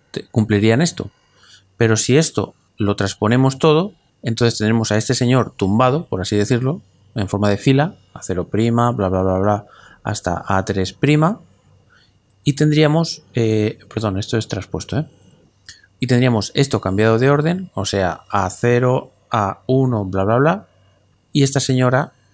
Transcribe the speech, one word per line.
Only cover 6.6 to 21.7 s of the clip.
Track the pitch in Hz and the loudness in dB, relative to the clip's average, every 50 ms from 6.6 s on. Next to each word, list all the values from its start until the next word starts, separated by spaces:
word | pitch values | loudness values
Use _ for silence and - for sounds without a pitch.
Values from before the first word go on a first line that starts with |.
| 127 131 160 202 - _ _ _ _ _ _ | -2 -4 -6 -6 -10 _ _ _ _ _ _
en | 113 101 92 | -6 -6 -4
forma | - 101 104 104 | -2 -2 0 0
de | 101 101 | 0 0
fila, | - 139 135 135 147 185 - - _ _ _ | 2 2 2 2 2 -2 -6 -12 _ _ _
A | - - | -16 -8
cero | - 90 90 87 - | -6 -6 -6 -4 -4
prima, | - 101 113 117 117 120 120 120 | -2 0 0 0 2 2 0 0
bla, | 120 120 101 92 | 0 0 -2 0
bla, | 92 92 92 | 0 0 0
bla, | 95 92 92 | 0 0 0
bla, | 95 104 104 101 - - - - - - - _ _ | 2 2 0 0 -4 -10 -20 -20 -20 -20 -20 _ _
hasta | 107 107 - - 90 87 - - - | -8 -8 -6 -4 -4 -6 -6 -4 -2
A | 98 95 92 | -2 -2 0
tres | - 98 98 95 95 - | -2 -2 -2 -4 -4 -4
prima, | - - 139 151 151 156 170 220 - - _ _ _ _ _ _ _ _ _ _ _ _ _ _ _ _ _ _ _ _ | -2 0 2 2 2 2 0 -2 -4 -12 _ _ _ _ _ _ _ _ _ _ _ _ _ _ _ _ _ _ _ _
y | - 135 | -4 0
tendríamos, | - 156 151 151 151 156 147 151 160 165 160 - - _ _ - | 2 0 2 4 4 2 2 2 0 0 -2 -6 -12 _ _ -4
eh, | 123 117 110 110 110 107 107 - - - - - | -2 0 2 2 0 0 -2 -4 -8 -18 -10 -8
perdón, | 110 110 107 95 95 | -4 -4 -2 -2 -4
esto | 104 - - 113 | -4 -2 -2 -4
es | 110 - | -2 -4
traspuesto, | - 104 - - - 87 - - - 117 | -8 -8 -8 -8 -8 -10 -8 -4 -4 -4
¿eh? | 151 - _ _ _ _ _ _ _ _ _ _ _ - - _ _ _ _ _ | -4 -6 _ _ _ _ _ _ _ _ _ _ _ -20 -20 _ _ _ _ _
Y | - 123 | -2 0
tendríamos | 127 120 127 127 117 110 98 - - | 2 2 4 2 2 0 -2 -2 -2
esto | - 139 135 - 104 | -2 0 0 0 -2
cambiado | - 95 95 98 107 113 113 113 | -2 -2 0 2 2 2 2 2
de | 123 135 | 2 2
orden, | 143 143 147 160 175 185 190 180 _ | 2 2 0 -2 -2 -4 -6 -10 _
o | - 98 | -6 -6
sea, | - - 98 95 90 80 - - _ | -2 -2 0 0 -2 -4 -6 -12 _
A | - 101 95 92 | -4 -2 -2 -2
cero, | - - - 120 120 120 123 127 127 135 - - _ _ _ _ | -4 -2 0 0 2 2 2 0 0 -2 -4 -8 _ _ _ _
A | - 113 104 95 95 - _ - | -4 -2 -2 -2 -4 -8 _ -2
uno, | 131 135 135 127 123 107 101 | 0 0 2 0 0 -2 -4
bla, | 95 92 95 95 | -4 -2 -2 0
bla, | 101 113 123 | 0 2 2
bla, | 139 156 180 202 - _ _ _ _ _ _ _ _ _ _ _ _ _ _ | 2 2 0 -2 -6 _ _ _ _ _ _ _ _ _ _ _ _ _ _
y | 147 139 | 0 0
esta | 135 - 139 | 2 0 -2
señora | - - | -2 0